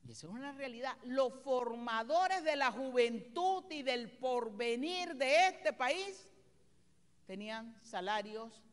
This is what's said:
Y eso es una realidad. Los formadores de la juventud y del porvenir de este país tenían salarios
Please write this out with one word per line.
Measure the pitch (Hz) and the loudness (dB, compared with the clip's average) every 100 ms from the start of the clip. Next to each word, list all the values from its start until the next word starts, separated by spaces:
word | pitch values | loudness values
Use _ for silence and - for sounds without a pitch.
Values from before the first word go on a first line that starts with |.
Y | 127 | -18
eso | 113 156 | -16 -14
es | |
una | 226 277 | -12 -10
realidad. | 277 277 233 262 233 | -10 -10 -6 -8 -8
Los | 247 262 262 254 | -2 2 2 2
formadores | 269 254 240 233 233 226 226 320 370 381 | 0 0 0 -4 -2 -2 2 4 4 2
de | 311 285 | 2 4
la | 269 | 2
juventud | 214 262 247 240 233 - - 370 381 370 | 0 -2 4 4 2 -6 0 2 2 -2
y | 302 | -4
del | 262 247 233 - | -2 -2 -4 -6
porvenir | 254 247 226 202 240 233 302 359 349 269 | 0 0 -2 -2 0 0 0 -2 -4 0
de | 262 302 370 | 4 6 6
este | 381 311 | 4 -2
país | - 254 330 392 381 - - - _ - - - _ _ _ - | 0 0 0 -4 -10 -20 -20 -20 _ -20 -20 -20 _ _ _ -14
tenían | 190 214 226 226 226 | -10 -8 -8 -10 -16
salarios | - 196 185 214 208 214 226 - - | -8 -4 0 0 -2 -8 -10 -16 -20